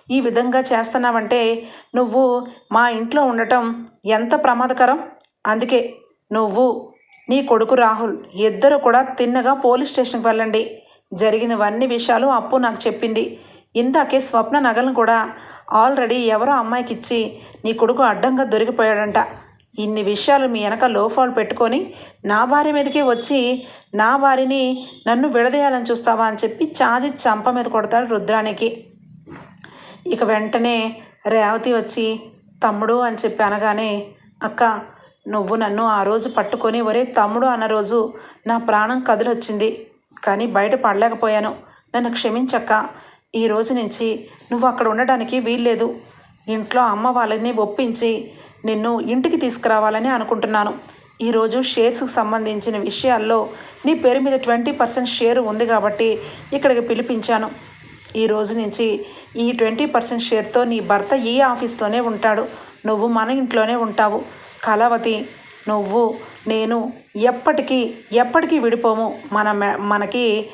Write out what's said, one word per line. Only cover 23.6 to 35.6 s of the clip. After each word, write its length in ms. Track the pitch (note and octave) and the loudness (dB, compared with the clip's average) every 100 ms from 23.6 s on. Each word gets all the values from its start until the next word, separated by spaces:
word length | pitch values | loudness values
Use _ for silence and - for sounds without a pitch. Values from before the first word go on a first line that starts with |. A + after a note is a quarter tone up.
| - - _ G3+ | -6 -20 _ 0
నా 220 | A3 C4+ | 2 4
భార్యని 680 | C#4 C4 C4 C4+ B3+ B3+ - - - | 4 2 2 0 -2 -4 -8 -8 -2
నన్ను 200 | A#3+ D4 | 0 2
విడదీయాలని 560 | A#3 B3 C#4+ C#4+ B3+ | 2 2 2 2 0
చూస్తావా?" 420 | A#3 A#3 A#3+ A3+ A3 | -2 -2 0 2 0
అని 120 | G#3+ | 0
చెప్పి 300 | A3+ - D#4 - | -4 -2 -4 0
చాచి 280 | A3+ B3 C#4+ | 0 2 -2
చంప 400 | C#4 A#3+ G#3+ A#3 | -2 0 0 0
మీద 160 | B3 A#3 | -2 -2
కొడతాడు 420 | A3+ G#3 A#3 A#3+ | -2 0 0 0
రుద్రానికి. 800 | G#3+ F3 A3 G#3+ G3+ A3+ - - - - - - - - - - - - - F4+ | -2 0 0 -2 -2 -4 -4 -14 -20 -20 -20 -20 -20 -20 -20 -20 -20 -20 -10 -4
ఇక 160 | A3 | 0
వెంటనే 800 | A3+ A3 A3 A#3 A#3+ A#3 A3+ A3+ - _ G#3 | 2 2 0 0 2 0 -2 -6 -16 _ 0
రేవతి 460 | A3+ G#3 A3 B3 | 2 2 2 0
వచ్చి, 460 | B3 - - A3 A3 - - _ _ | 0 0 -2 -2 -4 -10 -20 _ _
"తమ్ముడు" 300 | A3+ G#3 A3 | -2 0 0
అని 220 | A#3+ A#3+ A3 | 0 0 -2
చెప్పి 280 | A3 G#3 | -4 0
అనగానే, 640 | G#3 G3+ G#3+ G#3 G#3+ G3+ G3+ - _ _ | 0 0 0 0 -2 -4 -8 -16 _ _
"అక్క, 380 | A3 - A#3 G#3 - - - _ G3+ | -8 0 0 0 -8 -20 -20 _ -6
నువ్వు 280 | G#3+ F#3+ | -4 -2
నన్ను 300 | A3+ | -2